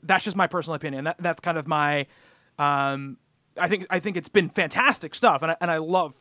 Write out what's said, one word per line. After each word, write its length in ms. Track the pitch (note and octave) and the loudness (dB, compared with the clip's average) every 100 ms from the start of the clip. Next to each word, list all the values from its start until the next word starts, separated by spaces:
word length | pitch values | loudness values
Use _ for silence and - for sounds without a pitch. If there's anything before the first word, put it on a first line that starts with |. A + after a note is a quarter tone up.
that's 220 | E3 F#3 | 0 0
just 120 | G#3+ F#3+ | 2 0
my 100 | F3 | 0
personal 280 | F3+ E3 | 0 -4
opinion. 300 | D3+ D#3 C3+ | -6 -6 -4
That, 120 | D3 E3+ | -6 -4
that's 200 | F3 E3 | -4 -2
kind 180 | - E3 | -2 -4
of 80 | D3+ | 0
my, 380 | D3+ D3 D3 C#3 _ _ _ _ - | 0 2 0 -4 _ _ _ _ -2
um, 600 | C#3+ C#3+ C#3 C#3 C#3 B2+ _ _ _ - | 0 2 0 -2 -8 -12 _ _ _ -4
I 80 | F3 | 0
think, 180 | G3 F3+ | 0 0
I 100 | F#3 | -2
think 160 | F3+ F3 | -2 -6
it's 120 | D#3 | 2
been 180 | G#3 E3 | 2 2
fantastic 640 | - E3 - C4 - D#3 | 0 -2 2 2 2 -6
stuff, 280 | - A#3 C#3+ | 2 4 4
and 100 | D#3+ | 0
I, 40 | E3 | -2
and 100 | F3 | -2
I 60 | D#3+ | -2
love 380 | D#3+ F#3 D#3+ - | 0 0 0 -6